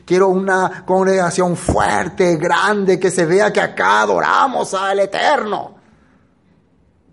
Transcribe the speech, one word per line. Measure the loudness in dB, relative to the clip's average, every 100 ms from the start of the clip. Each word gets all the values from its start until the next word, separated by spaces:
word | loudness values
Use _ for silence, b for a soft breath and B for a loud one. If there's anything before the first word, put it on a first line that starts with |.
Quiero | -2 2 2
una | 2 0 0 0 -4 -2
congregación | 0 2 2 0 0 -2 -2
fuerte, | -2 0 0 0 -2 0 0 0
grande, | 0 0 0 0 0 0
que | 0
se | 0 0
vea | 2 2
que | 0
acá | -2 -2 0 2
adoramos | 2 0 2 2 0 -2 -4
al | -4 -2 -2
Eterno". | -2 -2 0 0 -2 -6 -10 b b b b b b _ _ _ _ _ _ _ _